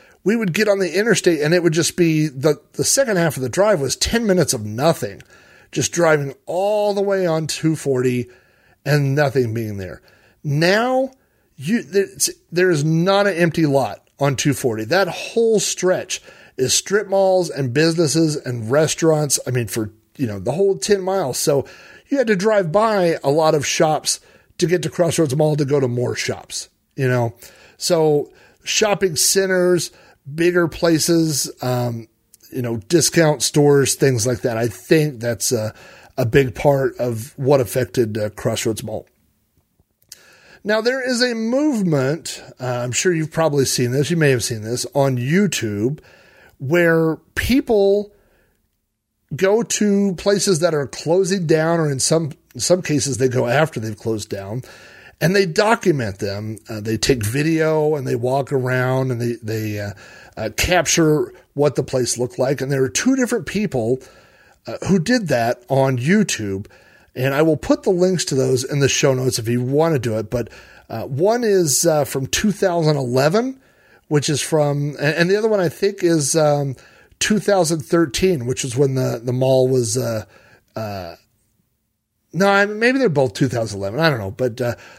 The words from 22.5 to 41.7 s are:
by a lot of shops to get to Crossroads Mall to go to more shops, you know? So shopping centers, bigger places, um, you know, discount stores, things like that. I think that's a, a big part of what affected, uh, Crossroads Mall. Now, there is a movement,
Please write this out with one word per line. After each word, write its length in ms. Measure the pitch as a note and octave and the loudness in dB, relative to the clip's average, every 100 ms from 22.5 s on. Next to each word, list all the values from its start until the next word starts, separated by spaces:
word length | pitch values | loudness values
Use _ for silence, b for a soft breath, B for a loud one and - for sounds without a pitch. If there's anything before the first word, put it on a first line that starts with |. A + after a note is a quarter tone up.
| G#3 F3 | 2 2
by 460 | G3 A3 G#3 F3 D#3 | 2 2 2 0 0
a 60 | C#3 | 0
lot 260 | D3+ D#3 D#3 | 2 2 2
of 100 | B2+ | 0
shops 540 | - D#3+ D3 - - b b b - | 0 2 0 -2 -6 b b b -4
to 80 | E3 | 0
get 160 | F3+ | 0
to 60 | E3 | -2
Crossroads 460 | - E3+ - D#3 D3 | -2 0 0 0 2
Mall 200 | D3+ D3 | 0 0
to 100 | C#3 | 0
go 140 | C#3+ | 0
to 80 | C3 | 0
more 280 | A#2+ A#2+ A2 | -2 -4 -4
shops, 540 | - G2 - - - _ _ - | -6 -8 -10 -12 -14 _ _ -4
you 120 | C3 | 0
know? 260 | B2+ A#2 - B B B B | 0 -2 -6 B B B B
So 540 | - E3+ D#3 D3 - b b b | 0 2 4 2 -2 b b b
shopping 520 | - - G#3+ G3 G3 D3 | -6 -2 0 0 0 0
centers, 760 | - F#3+ F#3+ F#3 F3+ F3 - b b b - D3+ | 0 2 2 2 4 2 -2 b b b -10 -2
bigger 320 | E3+ F3 E3 | 2 2 0
places, 840 | - E3+ D#3+ - E3+ D#3+ C#3 - - | 0 2 2 2 2 2 -2 -6 -6
um, 440 | B2+ B2 A#2+ A#2 A2 _ _ - - | -4 -2 -4 -6 -12 _ _ -20 -12
you 100 | C3 | -8
know, 160 | A#2+ A#2 | -6 -6
discount 640 | - E3+ - E3+ D#3 C#3 | 0 2 2 4 2 2
stores, 540 | - D3+ C#3+ C#3+ C3 - | 0 4 6 6 2 2
things 320 | C#3 B2 A2+ | 0 2 0
like 140 | A#2+ | -2
that. 140 | C3 A2+ | -2 -2
I 120 | A#2 | -4
think 520 | - - D#3+ D3+ B2 | -6 0 2 2 -2
that's 320 | A#2+ A2+ - | -4 -4 -2
a, 220 | A#2+ G#2+ B B B B - | -2 -4 B B B B -4
a 60 | A2+ | 2
big 260 | C#3+ C3 | 2 2
part 420 | - D3 C#3 C3 - | 0 0 2 -2 -2
of 340 | B2 A2+ C3 - | -4 -6 -10 -4
what 240 | C3+ C#3+ | 2 2
affected, 540 | A2+ C3 B2 - A2 G#2+ | 2 -2 -2 0 -2 -2
uh, 140 | G#2 | -6
Crossroads 540 | - B2+ A2+ A#2 G#2+ | -6 -6 -4 -4 -4
Mall. 240 | A2 A2 - _ _ _ _ _ _ _ _ _ _ B B B B B | -8 -10 -12 _ _ _ _ _ _ _ _ _ _ B B B B B
Now, 180 | G3 A3 | -2 0
there 200 | A3+ C4+ B3+ | 0 -2 -2
is 180 | A#3+ | 0
a 100 | B3 | 0
movement, 1080 | A3+ A3 C4 D4+ | -2 -2 0 0